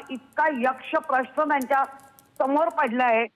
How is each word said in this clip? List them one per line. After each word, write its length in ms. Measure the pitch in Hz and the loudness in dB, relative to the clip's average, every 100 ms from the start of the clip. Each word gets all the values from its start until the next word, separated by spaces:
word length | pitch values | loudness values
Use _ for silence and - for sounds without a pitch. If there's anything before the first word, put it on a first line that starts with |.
| - | -4
इतका 380 | 262 - - 311 | -12 -8 -2 0
यक्ष 460 | 269 254 262 - | 0 -2 -2 -4
प्रश्न 540 | 311 311 262 254 - 302 | -4 0 -2 0 -2 0
त्यांच्या 360 | 294 240 277 262 - - - _ - | 0 0 0 0 -6 -20 -20 _ -4
समोर 300 | 262 285 339 | 0 2 2
पडलाय. 580 | 330 277 240 247 226 233 | 0 0 2 2 2 0